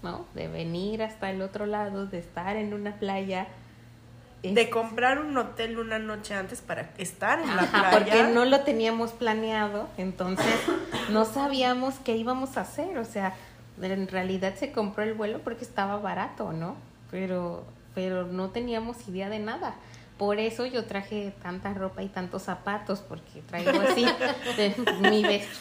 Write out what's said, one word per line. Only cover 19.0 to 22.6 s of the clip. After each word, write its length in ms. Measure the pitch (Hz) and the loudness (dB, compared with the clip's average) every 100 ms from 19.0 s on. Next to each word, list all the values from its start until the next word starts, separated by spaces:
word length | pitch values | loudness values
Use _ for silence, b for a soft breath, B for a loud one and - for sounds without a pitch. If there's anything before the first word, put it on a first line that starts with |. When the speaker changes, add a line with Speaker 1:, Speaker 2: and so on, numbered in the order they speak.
| 208 | -8
Speaker 1:
idea 220 | 185 196 | -6 -4
de 100 | 214 | -4
nada. 360 | 214 269 311 - B B B - | -4 -4 -6 -8 B B B -2
Por 220 | 202 208 | 0 2
eso 260 | 226 226 254 | 0 0 -2
yo 200 | 254 214 | -2 -4
traje 480 | 196 196 214 202 - | -6 -4 -4 -6 -8
tanta 320 | 180 185 196 | -8 -6 -6
ropa 300 | 196 190 185 | -4 -4 -4
y 60 | 196 | -6
tantos 340 | 196 180 190 | -6 -6 -6
zapatos, 560 | 190 180 | -6 -6